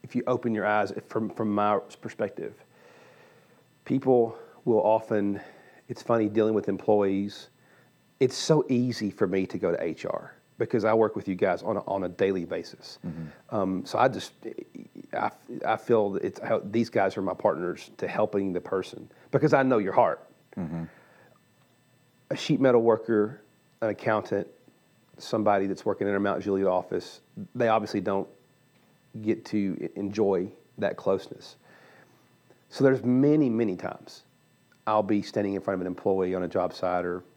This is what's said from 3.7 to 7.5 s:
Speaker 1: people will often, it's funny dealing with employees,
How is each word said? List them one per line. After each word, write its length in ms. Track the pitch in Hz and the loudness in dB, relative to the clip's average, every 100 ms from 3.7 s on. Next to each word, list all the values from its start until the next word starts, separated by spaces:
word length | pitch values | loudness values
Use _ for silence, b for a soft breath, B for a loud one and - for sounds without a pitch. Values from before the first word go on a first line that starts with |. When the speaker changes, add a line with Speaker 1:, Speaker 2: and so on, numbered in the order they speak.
| _ - | _ -2
Speaker 1:
people 500 | 135 131 123 113 B B B - | 0 4 4 4 B B B 0
will 160 | 107 | 2
often, 580 | 104 110 - 107 101 98 B B B B _ | 4 2 2 0 0 -4 B B B B _
it's 140 | 117 | -14
funny 280 | - 117 107 | 0 0 2
dealing 240 | 104 110 | 2 2
with 140 | 110 98 | 2 0
employees, 800 | 95 - 104 101 98 101 - - | -4 2 4 4 0 -2 -8 -20